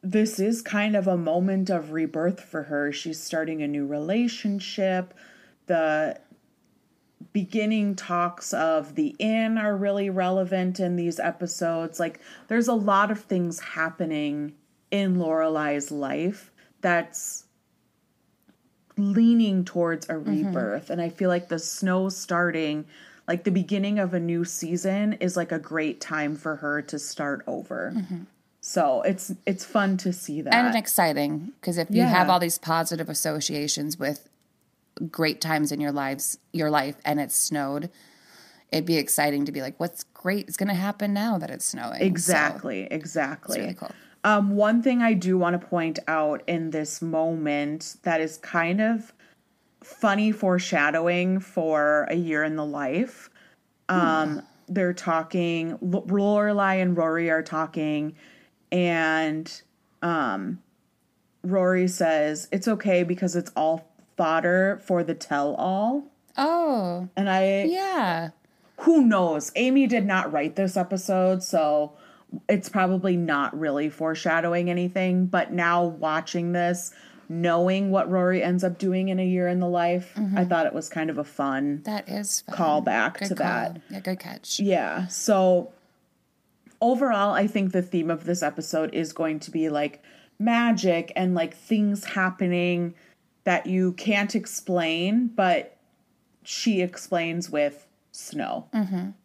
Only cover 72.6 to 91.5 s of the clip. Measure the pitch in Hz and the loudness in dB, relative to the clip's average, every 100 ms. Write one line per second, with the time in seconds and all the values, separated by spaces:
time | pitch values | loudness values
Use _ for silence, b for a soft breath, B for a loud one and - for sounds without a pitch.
72.6 | 190 202 185 190 190 180 165 147 139 151 | 0 0 2 2 2 0 2 0 0 -2
73.6 | 156 143 151 147 160 160 175 165 170 175 | -2 0 -2 -2 -4 -2 0 0 2 0
74.6 | 175 175 180 185 185 180 185 196 - 175 | 0 0 -2 0 2 2 2 2 0 0
75.6 | 170 175 175 156 156 156 160 180 170 175 | 2 2 2 -2 -2 -2 -2 -4 -2 0
76.6 | 175 180 - B B B B 165 170 170 | 0 -2 -6 B B B B -2 2 4
77.6 | 180 190 196 190 - 185 180 185 175 180 | 4 2 2 2 2 2 2 2 2 2
78.6 | 185 175 190 185 190 185 185 185 175 180 | 0 -2 -2 0 0 0 0 2 2 0
79.6 | 180 175 170 180 180 208 208 196 180 170 | 0 2 2 0 -4 -4 -2 2 2 2
80.6 | 156 - 160 160 160 151 147 - 139 135 | 2 -2 -6 -4 -4 -4 -6 -4 -2 0
81.6 | 143 143 175 214 - 202 202 - - - | -2 -2 -4 -6 -6 -8 -4 -6 -6 0
82.6 | 165 147 123 110 113 - 202 190 131 117 | 2 2 2 0 0 -2 -6 -2 -2 -2
83.6 | 113 170 - 190 190 185 - - - - | -4 -8 -14 -10 -6 -8 -8 -16 -8 -2
84.6 | 202 175 104 78 185 - - 202 185 180 | 2 2 0 -4 -6 -4 2 4 6 4
85.6 | 175 - _ _ _ _ _ _ _ _ | 2 -14 _ _ _ _ _ _ _ _
86.6 | _ _ 233 247 269 214 202 165 208 214 | _ _ 2 4 2 2 2 2 2 2
87.6 | 190 185 180 175 160 160 170 175 151 147 | 0 0 0 -2 0 -2 -2 -2 -2 -4
88.6 | 156 160 160 - 160 - 160 156 - 160 | -4 -2 -2 -2 -6 -4 -4 -4 -6 -2
89.6 | 160 147 147 - B B B _ 220 233 | 0 0 -2 -6 B B B _ 2 4
90.6 | 240 220 190 170 165 - 185 175 165 | 4 4 4 2 0 -2 0 2 0